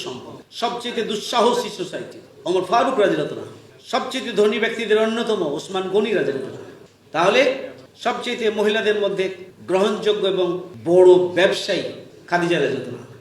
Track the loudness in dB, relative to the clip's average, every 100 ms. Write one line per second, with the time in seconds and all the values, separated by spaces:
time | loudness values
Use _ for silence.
0 | -6 -12 -14 -18 -18 -6 -4 -4 -6 -4
1 | -4 -4 -2 2 2 2 -2 -6 -8 -10
2 | -12 -16 -20 -10 -2 -2 2 2 2 2
3 | 2 2 -2 -6 -12 -16 -20 -20 -6 -4
4 | -4 -6 -2 2 2 2 -2 -2 0 2
5 | 2 0 -2 -2 -2 -4 -6 -6 -2 0
6 | 2 0 0 -4 -8 -12 -16 -20 -20 _
7 | _ 0 4 4 2 0 -6 -16 -20 -6
8 | -4 -4 -4 -2 -2 0 0 2 0 0
9 | 0 -2 -4 -6 -16 -14 -2 0 2 0
10 | 0 0 0 0 0 -2 -8 -8 2 8
11 | 10 8 6 2 2 2 -2 -2 -4 -10
12 | -16 -20 -4 0 2 0 0 -2 -6 -12
13 | -16 -20